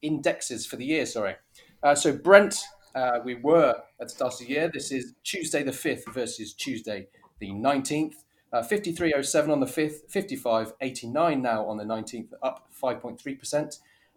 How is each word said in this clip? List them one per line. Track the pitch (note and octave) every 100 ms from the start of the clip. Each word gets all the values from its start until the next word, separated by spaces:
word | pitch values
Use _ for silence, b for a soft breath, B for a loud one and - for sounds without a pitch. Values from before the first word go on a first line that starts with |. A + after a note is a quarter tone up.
indexes | D3+ D3 F3 - - A#2 -
for | C3
the | C3
year, | D#3 B2
sorry. | A#2 G2 E2+ _ b b b
Uh, | C#3+
so | C#3+ D#3+ C#3+
Brent, | E3 G3+ G3+ - - - _
uh, | C3 B2+ A#2+ B2
we | A#2+
were | C3+ E3 C#3 A2+ - -
at | A#2+
the |
start | - B2+
of | -
the | A#2+
year. | D3 E3
This | C#3 -
is | C3+ A#2+ -
Tuesday | - G3 D#3+ D3
the | C3+
fifth | B2 D#3 A#2+ -
versus | C3 A2+ - G#2
Tuesday | - C#3 A2+ A2+ G2+ G2 b b _
the | G2
nineteenth. | G2+ C3 C#3+ C3+ D3+ D#3 - _ _ _
Uh, | A#2+
fifty-three | - G3+ E3+ E3 E3+
oh | C#3+
seven | C#3 D#3 D3
on | C#3+
the | C3
fifth, | - D3+ - -
fifty-five | G3 F#3+ A#2+ B2 A2 A2 -
eighty-nine | C3+ - A#2 C#3+ E3+ C#3
now | B2+ A2 G#2+
on | G#2+
the |
nineteenth, | G#2 A2 A2 A#2+ - -
up | C3 - _
five | - C3 A#2+
point | A#2+ A#2
three | C#3+ C3+
percent. | - D3 D3+ - b b b